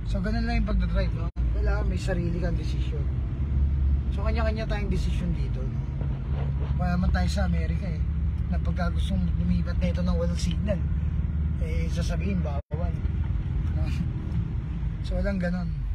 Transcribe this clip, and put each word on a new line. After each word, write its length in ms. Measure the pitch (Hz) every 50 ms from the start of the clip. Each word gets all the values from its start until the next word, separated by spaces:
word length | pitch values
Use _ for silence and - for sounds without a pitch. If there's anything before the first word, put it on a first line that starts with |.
| - -
So, 160 | - 196 180
ganun 240 | 214 220 233 226 233
lang 160 | 233 233 208
yung 60 | 196
pagdadrive, 420 | 202 190 180 170 170 180 165 165 -
no? 140 | - - - - - - - -
Kailangan 320 | - - - 202 - -
may 140 | 190 190 180
sarili 400 | - - 185 175 175 170 170 175
kang 160 | 175 175 170
desisyon. 480 | 165 160 - - - - - - - - - - - - - - - - - - - - - - - - - - - - - -
So, 80 | 185 202
kanya-kanya 420 | 220 220 226 226 165 - 220 214
tayong 220 | - 214 202 202 190
desisyon 480 | 185 180 - 180 175 - 180 175 170
dito, 240 | - - - - -
no? 240 | - - - - - - - - - - - - - - - - - - - - - - - -
Wala 160 | 185 175 175
naman 160 | 180 180 185
tayo 160 | 180 185 180 180
sa 160 | - 196 190
Amerika, 480 | 175 170 170 165 160 165 160 156 160
eh, 80 | 160 - - - - - - - - - - -
na 80 | 180 -
pagka 300 | - - 170 175 175 165 165
gustong 240 | - - - 196 190 180 170 175
lumipat 400 | 170 170 180 180 175 165 165 175 - 180
na 80 | 175
ito 80 | 170 175
ng 160 | 175 180 175
walang 240 | 165 170 175 175 -
signal, 400 | - 175 170 - - 208 202 - - - - - - - - - - - - - - - - -
eh, 320 | 165 160 - 175 170 170
sasabihin, 480 | - - 170 - 180 160 160 196 196 180
bawal. 540 | 160 - - - - _ 156 160 175 170 160 151 - - - - - - - - - - - - - - -
No? 80 | - - - - - - - - - - - - - - - - - - - - - - - - - -
So, 160 | - - 175
walang 200 | 180 202 196 190
ganun. 280 | 175 175 175 180 175 170 156 147 127 -